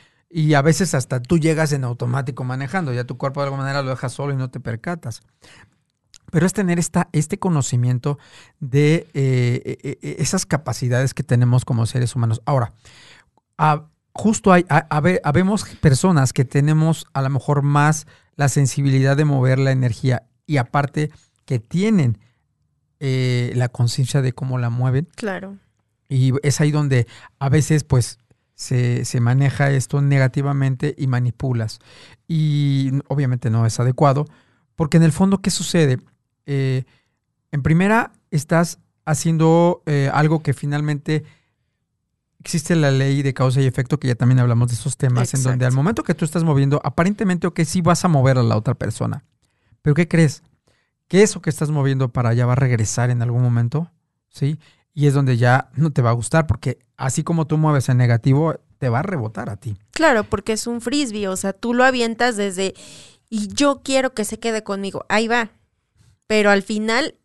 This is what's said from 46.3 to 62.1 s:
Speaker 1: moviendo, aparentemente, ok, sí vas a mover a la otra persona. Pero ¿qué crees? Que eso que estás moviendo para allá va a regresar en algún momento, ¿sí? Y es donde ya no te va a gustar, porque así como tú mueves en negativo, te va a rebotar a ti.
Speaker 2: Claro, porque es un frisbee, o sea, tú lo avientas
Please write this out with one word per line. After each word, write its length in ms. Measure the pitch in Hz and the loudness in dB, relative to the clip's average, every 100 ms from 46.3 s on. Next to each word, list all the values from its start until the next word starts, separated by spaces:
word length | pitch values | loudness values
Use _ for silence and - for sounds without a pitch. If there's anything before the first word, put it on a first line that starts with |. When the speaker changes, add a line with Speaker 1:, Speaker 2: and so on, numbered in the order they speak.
| 175 | 0
Speaker 1:
moviendo, 360 | 165 139 139 143 | 0 2 2 0
aparentemente, 640 | 135 - 175 208 202 175 180 | -2 0 0 0 -2 -2 -2
ok, 140 | - 160 | -2 -2
sí 160 | 185 | 0
vas 240 | 170 170 185 | 2 2 2
a 20 | |
mover 300 | 147 131 131 | 4 4 4
a 60 | |
la 120 | 117 107 | 2 0
otra 160 | 127 - | -2 -4
persona. 500 | 101 - 113 104 - _ _ _ _ _ | -4 -4 -6 -6 -12 _ _ _ _ _
Pero 120 | 151 | 0
¿qué 140 | 143 170 | 2 2
crees? 360 | 165 151 - _ _ _ _ _ _ _ | 4 2 0 _ _ _ _ _ _ _
Que 140 | 180 | 4
eso 180 | 208 175 | 4 2
que 80 | 165 | -6
estás 200 | - 151 | -4 -2
moviendo 400 | 151 135 135 131 | 0 0 0 0
para 180 | 127 120 | 0 0
allá 160 | 117 123 | 2 2
va 80 | |
a 40 | 123 | 2
regresar 520 | 131 117 107 - 123 | 2 2 0 0 0
en 120 | 120 | 0
algún 200 | 120 120 | 0 2
momento, 500 | 123 120 117 143 170 _ _ _ _ | 2 2 0 -2 -6 _ _ _ _
¿sí? 300 | - 139 156 _ _ _ | -4 -4 -4 _ _ _
Y 140 | 147 143 | 0 2
es 60 | |
donde 240 | 139 131 120 | 4 2 2
ya 320 | 123 131 - - | 4 2 0 -2
no 160 | 160 | 0
te 100 | - | 2
va 100 | 120 | 2
a 20 | |
gustar, 340 | 120 113 160 156 | 0 0 0 0
porque 320 | - 131 - _ - | -2 -6 -8 _ -6
así 260 | 131 165 | -4 -2
como 220 | 151 165 151 | -2 -2 0
tú 100 | 156 | 0
mueves 320 | 156 143 127 | 2 2 2
en 80 | 123 | 2
negativo, 640 | 120 117 135 135 160 - _ _ | 4 2 2 2 2 -4 _ _
te 120 | 131 | -4
va 100 | 117 | -2
a 40 | |
rebotar 460 | 196 165 107 - - | -4 -6 -6 -8 -10
a 80 | 101 | -10
ti. 200 | 113 98 _ | -10 -12 _
Speaker 2:
Claro, 320 | - 320 226 | 0 2 2
porque 300 | 208 202 - | 0 -4 -4
es 120 | 220 240 | -6 -6
un 140 | 240 | -8
frisbee, 460 | 240 294 262 208 196 | -4 -4 -4 -4 -6
o 80 | 185 | -4
sea, 160 | 196 | -6
tú 200 | 196 233 | -4 -2
lo 100 | 240 | 2
avientas 540 | 262 254 233 | 2 2 -2